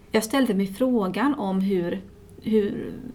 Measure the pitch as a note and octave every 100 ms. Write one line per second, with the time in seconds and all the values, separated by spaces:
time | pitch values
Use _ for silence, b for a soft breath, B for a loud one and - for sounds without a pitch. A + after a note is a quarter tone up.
0 | - A3 A3 C#4 A#3+ F#3+ G3 - C4 A#3+
1 | F#3+ G3 C#4 B3 G3 F#3+ G3 F#3 E3+ F#3+
2 | - - - - A3+ A3 G3+ - - -
3 | -